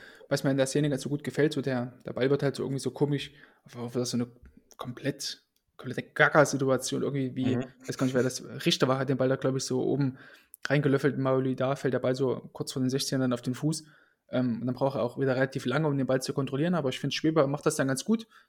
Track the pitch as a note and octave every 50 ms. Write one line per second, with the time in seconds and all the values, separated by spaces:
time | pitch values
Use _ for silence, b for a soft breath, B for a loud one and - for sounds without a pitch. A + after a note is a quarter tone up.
0 | B B B B B B C#3+ C#3 - C#3+ C3+ C#3 C3+ C3+ - D3 D3 D3 C#3 -
1 | - C3+ C#3+ D3 - - - - C#3+ D#3+ - C#3 B2+ C#3 C3 B2 A#2+ B2+ - -
2 | - - A#2+ - B2+ C3+ C#3+ C#3 C#3+ C#3 C3 - - C3 C#3 C3+ - B2+ - -
3 | D3 C#3 C#3+ C3+ - - b b b b b b b - - A#2+ A#2+ A#2+ A#2 B2
4 | B2 A#2+ - A#2+ A#2+ A#2+ - - - - _ - _ _ - - - B2+ A#2+ -
5 | - C3+ C#3+ - - - - - _ _ _ _ _ _ _ - - B2+ B2+ -
6 | - - - - D3+ D3 - D#3+ C#3+ C#3 - C3 C3+ C3 C3 B2 - - C#3 C3
7 | - B2 C#3 C#3 C3 B2+ B2+ C3 C3 A2+ B2+ A#2+ A2+ - - _ - - C3 -
8 | C3+ B2+ C3 B2+ A#2+ C3 - - - - - C3+ - E3+ E3+ - D3+ B2+ C3 C3+
9 | C3+ C3+ C3+ B2 C3 C3 C3 C3 - C3+ C3 C3+ - - C3 B2+ - - - C#3
10 | C#3+ C3 C3 B B B B B B B B - - - C3+ D3 D3 C#3+ C3+ C3+
11 | - C#3+ B2+ C3 C3+ C3 C3 C3 C3 C3 C3 B2+ C3 C3 C#3 C#3 - C#3 B2+ B2+
12 | C3 B2+ C3 C3 C#3 B2+ A#2 - - - - - - - - C3+ B2+ B2+ B2+ C#3
13 | - - D3 C3 C3 B2+ B2 A#2+ - C3+ B2+ - - D3+ D#3+ - b b b b
14 | b b b b b - - B2+ B2+ B2+ A2+ - A#2 B2+ B2 - C3+ C#3 - G#2
15 | A2 B2 - - C3+ C3+ B2+ B2+ C3+ C3 - C3+ - B2+ A#2+ D3 D#3+ D3+ C#3 C#3
16 | C3 C3 C3 C3+ - - - - C3+ B2+ - C3+ D#3 F3 F3+ E3 C#3+ C3 - -
17 | - C#3 - - - D#3 D#3+ D#3+ C#3+ C3+ C#3 C#3+ - E3 - - C#3 C3+ C3+ C3
18 | - - A3 A3+ A3+ b b b b